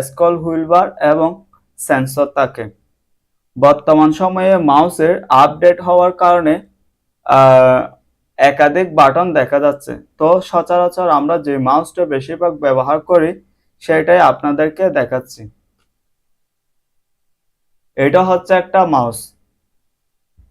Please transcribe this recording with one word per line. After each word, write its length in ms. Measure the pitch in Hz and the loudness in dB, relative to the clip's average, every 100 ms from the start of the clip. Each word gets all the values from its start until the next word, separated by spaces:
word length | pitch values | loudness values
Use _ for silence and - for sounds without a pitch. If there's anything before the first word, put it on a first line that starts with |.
স্ক্রল 360 | 131 - 170 170 | 0 -2 0 0
হুইলবার 600 | 165 165 160 175 - - | -4 -6 0 0 0 -2
এবং 480 | 151 156 160 190 _ _ _ - | -2 0 -2 -6 _ _ _ -12
সেন্সর 480 | - 139 131 135 143 | -4 -4 -4 -4 -4
থাকে। 440 | 143 135 - 110 - _ _ _ _ _ _ _ - | -4 -6 -6 -14 -16 _ _ _ _ _ _ _ 0
বর্তমান 520 | 143 143 - 156 156 | 2 2 2 2 2
সময়ে 460 | 156 185 185 185 185 | 0 -4 -2 0 2
মাউসের 680 | 151 143 175 175 160 190 - | 2 2 0 0 -2 -2 0
আপডেট 520 | 131 147 151 175 175 | 2 2 2 2 2
হওয়ার 300 | 180 180 180 | 0 2 2
কারণে, 500 | 180 180 175 156 170 - _ _ _ _ _ - | 2 2 2 0 -4 -6 _ _ _ _ _ -2
আহ, 680 | 135 131 131 127 127 - - _ _ _ - | 4 6 6 4 2 -2 -12 _ _ _ -2
একাধিক 580 | 139 139 147 160 185 156 | 0 2 0 0 -2 2
বাটন 380 | 139 170 180 | 2 2 -2
দেখা 260 | 156 127 143 | -2 -2 0
যাচ্ছে। 380 | 147 143 - 117 - - | -2 -4 -8 -16 -16 -4
তো 240 | 156 180 | 0 0
সচরাচর 680 | 180 175 165 175 180 180 180 | 0 -4 -2 0 -2 -2 -2
আমরা 280 | 147 147 170 | 0 0 -4
যে 200 | 147 139 | -4 -4
মাউসটা 480 | 131 147 165 - 170 | -2 -2 -2 -6 -4
বেশিরভাগ 480 | 135 135 160 175 | -4 -8 -6 -6
ব্যবহার 460 | 156 143 131 131 156 | -2 -2 -2 -2 -4
করি, 420 | - 175 160 190 _ _ _ _ | 0 0 0 -4 _ _ _ _
সেটাই 400 | - 160 156 180 | -4 -2 2 2
আপনাদেরকে 720 | 151 127 147 143 156 156 190 | 2 0 -4 -2 -4 -2 -4
দেখাচ্ছি। 600 | 147 120 127 120 - 107 _ _ _ _ _ _ _ _ _ _ _ _ _ _ _ _ _ _ _ _ _ _ _ _ - | -2 -4 -6 -10 -18 -20 _ _ _ _ _ _ _ _ _ _ _ _ _ _ _ _ _ _ _ _ _ _ _ _ -4
এটা 280 | 139 180 | 0 0
হচ্ছে 300 | 185 180 180 | 0 -2 0
একটা 320 | 185 180 196 175 | -2 0 -2 0
মাউস। 480 | 143 120 117 - _ _ _ _ _ _ _ _ _ _ _ _ | 0 -2 -6 -16 _ _ _ _ _ _ _ _ _ _ _ _